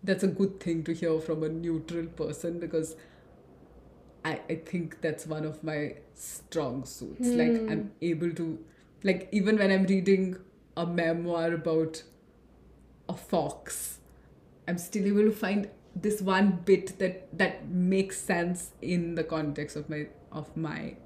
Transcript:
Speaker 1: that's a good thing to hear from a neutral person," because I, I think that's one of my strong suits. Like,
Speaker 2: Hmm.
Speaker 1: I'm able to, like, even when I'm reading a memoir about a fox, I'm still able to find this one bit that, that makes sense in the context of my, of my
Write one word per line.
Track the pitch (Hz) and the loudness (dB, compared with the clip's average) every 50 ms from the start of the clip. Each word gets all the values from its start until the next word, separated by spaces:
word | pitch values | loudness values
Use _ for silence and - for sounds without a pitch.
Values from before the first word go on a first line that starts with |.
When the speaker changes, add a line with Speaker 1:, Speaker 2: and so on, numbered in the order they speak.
| - | 0
Speaker 1:
that's | - 190 185 - | 0 0 2 2
a | 190 | 0
good | 156 - 196 190 190 - | 2 2 0 -2 -2 -4
thing | - 180 165 165 156 | -4 -4 -2 -2 -2
to | 160 165 | -4 -4
hear | 165 185 165 160 160 | -2 0 0 0 0
from | 160 - 165 156 156 | 0 -2 -4 -2 -2
a | 151 | -4
neutral | 160 165 170 170 165 160 156 - 170 170 165 | -4 -4 -4 -4 -4 -4 -4 -6 -6 -6 -6
person," | 165 - - 156 - 151 - - 175 170 170 | -8 -6 -6 -6 -6 -6 -6 -6 -6 -6 -6
because | 170 156 - 160 160 160 - - - - - - - - - - - - - - - - - - - - - - - - - - - | -8 -4 -2 -2 -2 -2 -8 -16 -20 -20 -20 -20 -20 -20 -20 -20 -20 -20 -20 -20 -20 -20 -20 -20 -20 -20 -20 -20 -20 -20 -20 -8 -6
I, | 160 151 - - - | -6 -6 -6 -6 -6
I | 165 | -8
think | 160 - - - 175 170 160 - - | -8 -6 -6 -4 -4 -4 -4 -8 -4
that's | - 160 151 151 - | -4 -4 -4 -4 -6
one | 156 156 156 156 | -8 -6 -4 -4
of | 156 151 - - | -6 -8 -8 -8
my | 160 156 147 147 143 - - - - - | -6 -4 -4 -4 -6 -8 -12 -18 -20 -20
strong | - - - - - - - - 165 147 131 117 135 131 | -18 -16 -16 -16 -16 -16 -6 -4 -2 -2 -2 -4 -6 -8
suits. | - - - 123 - - - 247 240 | -10 -12 -12 -12 -12 -8 -2 0 2
Like, | 240 240 240 240 233 226 | 4 4 4 4 4 2
Speaker 2:
Hmm. | 220 220 | 2 0
Speaker 1:
I'm | 214 208 208 202 - - | -2 -2 -4 -6 -10 -4
able | - 170 165 151 175 170 165 | -2 -2 -2 0 -2 -4 -2
to, | 165 165 160 156 - - - - _ - - - - - | -2 -4 -6 -6 -8 -10 -18 -20 _ -20 -20 -20 -4 0
like, | 196 185 180 185 - | 0 0 0 -2 -2
even | - 214 185 202 220 214 | 0 2 4 4 4 6
when | 202 190 | 6 6
I'm | 190 190 190 | 6 6 6
reading | 180 196 190 175 190 196 190 190 185 180 - - - - - - _ - - | 6 4 4 6 6 4 4 4 0 -2 -6 -12 -20 -20 -20 -20 _ -6 -4
a | 170 | -4
memoir | 170 175 170 170 165 165 170 170 175 175 170 165 170 170 | -2 0 0 2 2 0 0 0 -2 -2 0 0 0 0
about | 165 160 170 160 160 160 160 160 - - - - _ _ _ _ - _ - - - - - - - - - - - - - | 0 0 0 2 2 2 0 -2 -10 -16 -16 -20 _ _ _ _ -20 _ -20 -20 -20 -20 -20 -20 -20 -20 -20 -20 -20 -10 -10
a | 185 | -10
fox, | - - - - 175 147 143 - - - - - - - - - - - - - - - - - - _ - - - - - | -10 -6 -2 0 0 0 0 -4 -10 -12 -10 -10 -8 -8 -10 -12 -14 -20 -20 -20 -20 -20 -20 -20 -20 _ -20 -20 -16 -6 -6
I'm | 180 175 | -4 -4
still | - - - 208 190 | -4 -4 -2 2 4
able | 202 202 202 214 | 6 6 8 8
to | 214 | 8
find | 214 - - 190 202 202 202 - - - - - - | 6 6 0 2 2 2 0 -2 -8 -18 -20 -12 -10
this | 175 170 214 208 208 | -2 0 0 0 2
one | 196 185 185 185 202 202 180 175 - | 2 2 6 6 6 6 6 4 6
bit | - 190 - - - - - | 6 6 6 6 -2 -4 -2
that, | 190 180 180 - - - - 170 | -2 -2 -2 -4 -12 -16 -2 0
that | 196 180 - - - - | 0 0 0 -4 -8 -4
makes | 180 180 180 180 190 190 190 190 - - | 0 2 2 4 4 2 2 0 -2 -10
sense | - - 185 175 170 175 180 175 - - - - | -4 -2 0 0 2 0 -2 -4 -6 -12 -14 -10
in | - - 180 175 170 170 170 | -4 -2 0 0 0 0 -2
the | 165 156 | -2 -2
context | 160 165 160 156 147 143 147 147 147 - | -2 -2 -2 -2 -2 -4 -4 -6 -6 -8
of | 151 147 - | -10 -8 -6
my, | 156 151 151 147 - - - - | -6 -6 -6 -8 -10 -20 -20 -14
of | - 151 147 - - 160 | -12 -12 -10 -8 -8 -6
my | 160 151 156 - - - - - - | -6 -6 -6 -6 -8 -10 -12 -12 -20